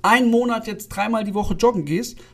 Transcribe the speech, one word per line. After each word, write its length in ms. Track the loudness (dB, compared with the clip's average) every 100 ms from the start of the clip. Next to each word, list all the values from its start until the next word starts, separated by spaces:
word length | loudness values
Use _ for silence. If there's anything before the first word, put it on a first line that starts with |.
einen 260 | 2 4 4
Monat 380 | 2 2 -2 -6
jetzt 220 | -12 -10
dreimal 340 | -4 -2 -2
die 100 | -2
Woche 220 | -4 -2 2
joggen 300 | 2 2 -2
gehst, 320 | -4 -4 -12 -16